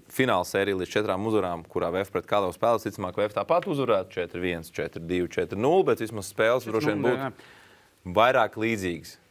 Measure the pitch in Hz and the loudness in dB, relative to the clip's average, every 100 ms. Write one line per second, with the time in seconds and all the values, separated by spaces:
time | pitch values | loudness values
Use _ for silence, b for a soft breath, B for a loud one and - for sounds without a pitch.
0 | - - 127 95 90 98 98 95 90 107 | -8 -2 2 2 2 0 0 0 0 -2
1 | 104 95 110 107 90 85 82 87 87 90 | 0 -2 0 0 0 -6 -6 -4 -2 -2
2 | 101 90 - 104 92 - 117 113 104 98 | -2 -4 0 0 0 0 2 2 -2 -6
3 | 92 98 104 104 101 170 196 143 123 101 | -6 -2 -2 -2 0 0 0 -2 2 2
4 | 92 - 85 87 90 85 80 - 78 82 | 0 -6 -6 -4 -4 -4 -6 -8 -6 -8
5 | 82 90 87 - 87 95 127 185 147 113 | -2 -2 0 -2 -4 0 2 4 4 0
6 | 110 110 95 - 113 127 113 110 107 104 | -2 -8 -10 0 2 2 0 -2 0 0
7 | 117 123 135 - - - - - _ _ | 0 0 -4 -10 -20 -20 -20 -20 _ _
8 | 90 90 120 131 110 - 113 110 92 82 | -2 4 6 6 2 0 -2 0 -2 -6
9 | 82 - _ | -10 -20 _